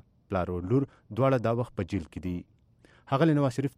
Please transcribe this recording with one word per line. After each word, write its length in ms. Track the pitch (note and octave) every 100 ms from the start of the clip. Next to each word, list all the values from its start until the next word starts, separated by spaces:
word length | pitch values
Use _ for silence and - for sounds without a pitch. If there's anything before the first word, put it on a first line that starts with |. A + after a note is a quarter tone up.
| - _ -
پلار 240 | F#2+ F2
او 40 | F2+ F2+
لور 180 | C3 C3+
دواړه 500 | _ - G#2+ C3+ C3 G#2+
دا 60 | A#2
وخت 180 | B2 -
په 100 | F#2
جیل 160 | G2 D#2+
کې 120 | - F#2
دي. 100 | F2 - _ _ _ _ _ -
ښاغلی 280 | C3+ E3 D3
نواز 200 | C#3 -
شریف 180 | C#3